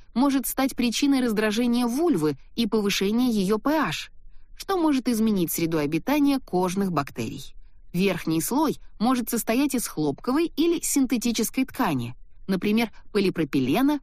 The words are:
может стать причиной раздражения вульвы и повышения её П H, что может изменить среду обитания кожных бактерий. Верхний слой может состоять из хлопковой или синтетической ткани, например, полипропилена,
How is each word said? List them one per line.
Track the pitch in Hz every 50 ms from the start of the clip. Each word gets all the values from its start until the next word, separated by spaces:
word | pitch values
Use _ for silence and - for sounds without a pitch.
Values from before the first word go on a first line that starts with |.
| - - -
может | 220 269 285 262 277 233
стать | - - - 262 269 -
причиной | - 254 240 220 - 294 285 277 262
раздражения | 247 240 214 202 214 214 202 226 247 240 233 240 247 240
вульвы | 233 269 339 349 269 170 151 156 147 - - - -
и | - 233 202
повышения | 220 220 202 202 190 - 196 196 214 233 254 254
её | 226 214 185 185 220 214
П | - 277 302 320
H, | 269 180 147 - - - - - - - - - - - -
что | - - 381 392 370
может | 320 311 285 262 - 254
изменить | 240 214 220 226 208 190 170 151
среду | - - 165 160 165 160
обитания | 147 143 151 180 - - 277 302 185 - 180 170
кожных | - - - 180 180 185 175 196 196 190
бактерий. | 175 147 139 135 - - 113 110 - - - - - - - - - - - - -
Верхний | 170 196 196 180 165 - 160 160 160
слой | 160 - - 185 330 262 175 - - - - -
может | 202 240 262 247 226 -
состоять | - 233 - - 226 247 285 294 -
из | 240 - -
хлопковой | - - 156 147 139 - - - 254 302 339 320 -
или | - 294 339 339 294
синтетической | - - - 285 269 233 269 233 - 240 220 - 220 - - - 262
ткани, | - - - 262 196 151 127 120 120 - - - - - - - -
например, | 190 180 - 208 208 226 233 214 - - - -
полипропилена, | - 208 196 185 160 - 160 139 - 143 131 123 143 214 262 277 302 285